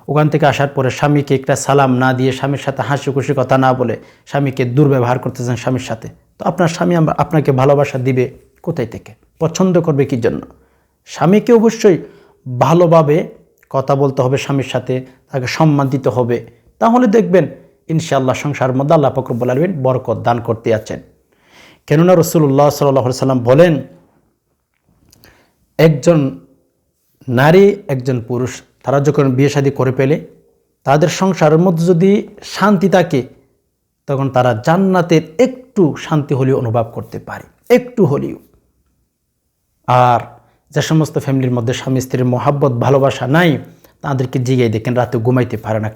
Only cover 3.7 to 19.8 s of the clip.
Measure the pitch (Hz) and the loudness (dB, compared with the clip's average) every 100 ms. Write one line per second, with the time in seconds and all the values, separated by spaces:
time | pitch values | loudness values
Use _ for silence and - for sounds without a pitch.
3.7 | 123 117 104 - _ - 143 139 131 123 | 0 -2 -6 -12 _ -6 -4 -2 -2 -2
4.7 | 127 143 131 120 127 127 - 123 120 131 | 2 2 2 0 -2 -4 -6 -6 -4 -4
5.7 | 127 - 117 110 - _ - - 170 165 | -4 -6 -10 -12 -20 _ -8 -4 0 -2
6.7 | - 175 170 156 - - 156 139 127 139 | 0 0 0 0 -2 -2 -2 0 2 4
7.7 | 143 143 131 127 127 123 - _ _ - | 2 0 -2 -2 -2 -2 -6 _ _ -10
8.7 | 165 113 98 - - _ - 160 165 185 | -6 -8 -10 -20 -20 _ -6 -4 0 0
9.7 | 175 - 139 131 123 110 73 - _ _ | 2 0 0 -2 -2 -2 -4 -10 _ _
10.7 | _ _ _ - - 156 208 208 233 220 | _ _ _ -14 -2 2 2 4 4 4
11.7 | 220 214 156 - - _ _ 127 123 135 | 2 2 2 -2 -20 _ _ -8 -2 2
12.7 | 170 170 165 147 160 214 - _ _ _ | 4 4 4 4 0 -2 -12 _ _ _
13.7 | 135 131 139 143 131 127 135 - 139 123 | -4 -2 0 0 0 0 -2 -2 -4 -4
14.7 | 127 - 127 127 _ _ 135 123 - 160 | -6 -4 -6 -8 _ _ -8 -4 0 2
15.7 | 143 135 139 135 123 120 120 - - _ | 2 0 -2 -2 -2 -2 -4 -6 -20 _
16.7 | - 226 247 247 226 175 180 139 - - | -4 0 2 2 2 2 0 0 -6 -20
17.7 | _ - 160 - 135 127 123 143 135 131 | _ -6 -4 -2 -2 -2 -2 -4 -4 -2
18.7 | 127 143 165 135 135 127 120 127 127 180 | -2 0 2 2 -2 -4 -4 -2 -2 -2
19.7 | 156 | -2